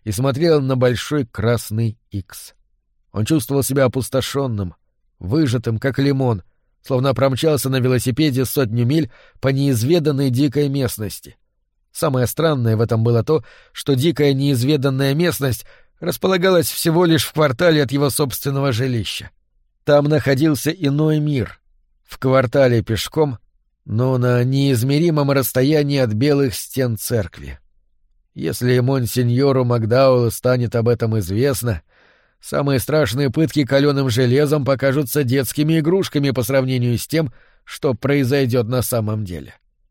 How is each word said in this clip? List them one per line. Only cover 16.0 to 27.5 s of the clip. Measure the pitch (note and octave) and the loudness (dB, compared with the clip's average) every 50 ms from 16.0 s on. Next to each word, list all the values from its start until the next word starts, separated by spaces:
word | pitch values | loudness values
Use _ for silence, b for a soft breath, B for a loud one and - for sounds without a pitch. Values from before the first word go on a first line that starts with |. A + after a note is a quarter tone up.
располагалась | E3 F3 - - - F#3+ F#3+ F3+ F3 F#3+ F#3 E3+ C#3 - | -6 -6 -6 -2 0 0 0 2 2 4 4 4 2 0
всего | - - - E3+ D#3+ F3 F3+ | -4 -2 -2 0 2 4 4
лишь | E3 D#3+ A2+ - | 4 4 2 0
в | - | -2
квартале | - D3+ D3+ C#3 A#2+ - F3 E3+ D#3+ D3 | 0 0 0 0 2 2 2 4 4 4
от | C#3 A#2 | 2 0
его | C#3 C#3 D3 C3+ | 0 0 0 0
собственного | - - D3 B2 - - - C#3+ C#3 C#3 C#3 C#3 | 0 -2 -2 -4 -4 -6 -6 -4 -4 -2 -2 -2
жилища. | A#2 A2 C3 C3 B2 A2+ F#2+ - - - - - _ _ _ _ _ _ _ _ _ _ - | -2 -2 -2 -2 -2 -4 -4 -6 -8 -10 -12 -14 _ _ _ _ _ _ _ _ _ _ 0
Там | D3+ D3 D3 C#3+ | 4 4 4 4
находился | D3 D#3 D3 - C#3+ C#3 B2 D#3+ D#3+ D3 - - D3+ | 4 2 2 2 0 0 2 2 0 0 0 -2 -4
иной | D#3+ F#3+ E3 C#3 C#3+ D3 D#3 D#3 D#3 D3+ | -4 -2 -2 -2 0 0 0 0 0 0
мир, | D3 D3+ C#3+ B2+ G2+ - - _ _ _ _ _ _ _ _ _ _ | 0 -2 -2 -2 -4 -6 -8 _ _ _ _ _ _ _ _ _ _
в | - - - | -20 -10 -4
квартале | - C3 C3 C3+ B2 A#2+ - C#3+ C3+ B2 A#2+ A2+ | 0 2 2 2 2 2 2 4 4 4 4 2
пешком, | F#2 - A2 - - - - D#3 D#3 C#3+ A#2 - _ _ _ _ _ _ _ _ _ | 0 0 -4 -4 -4 -4 0 0 0 0 -2 -8 _ _ _ _ _ _ _ _ _
но | - G#2 A2+ B2+ C3 B2+ B2 | -6 -2 0 0 0 0 2
на | B2 B2 B2 B2 B2 | 2 2 2 2 2
неизмеримом | C3 C3+ C#3 C#3 C#3 C3+ A2 A#2+ C3+ C#3+ D3+ E3+ E3+ D3+ D3+ C#3 C#3+ | 2 2 2 2 2 2 2 0 0 2 2 2 2 2 2 2 2
расстоянии | C3+ C#3 B2 - - B2+ B2+ D3 D#3 D3 D3 C#3 C#3+ C#3 | 2 0 0 0 0 0 2 2 2 2 2 0 0 0
от | B2+ G#2+ | 0 0
белых | G#2+ G#2+ C3+ D3 C#3+ C#3 C#3 A#2+ - | 0 0 2 2 2 2 0 0 -2
стен | - - - - C3+ C3 A#2+ A2+ | -6 -10 -8 -4 -4 -2 -2 -4
церкви. | - - - B2 A2 F2+ D#2+ - - C#2+ C#2 | -6 -6 -4 -4 -4 -4 -4 -10 -16 -16 -16